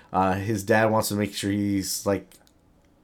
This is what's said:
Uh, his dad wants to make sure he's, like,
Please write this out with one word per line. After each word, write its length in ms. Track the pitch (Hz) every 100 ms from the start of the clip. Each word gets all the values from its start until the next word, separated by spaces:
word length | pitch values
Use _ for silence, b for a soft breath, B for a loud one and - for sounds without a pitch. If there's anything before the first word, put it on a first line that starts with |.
| b
Uh, 220 | 90 95
his 300 | 95 101 107
dad 280 | 95 110 113
wants 160 | 110 107
to 60 | 104
make 180 | 104 -
sure 160 | 101
he's, 540 | 104 101 101 92 - 101
like, 220 | 98 - - _ _ _ _ _ _